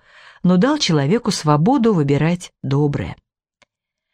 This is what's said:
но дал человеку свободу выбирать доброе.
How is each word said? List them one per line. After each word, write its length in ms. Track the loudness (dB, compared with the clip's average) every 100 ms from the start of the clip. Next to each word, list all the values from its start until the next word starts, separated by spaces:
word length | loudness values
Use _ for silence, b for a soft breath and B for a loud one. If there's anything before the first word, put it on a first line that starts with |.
| B B B B
но 140 | 0 2
дал 220 | 2 0
человеку 520 | 0 0 0 0 -2
свободу 640 | -4 0 2 2 2 2
выбирать 580 | 0 0 0 0 -2 -8 _
доброе. 520 | -4 -2 -2 -4 -8 -12 _ _ _ _ _ _ _ _ _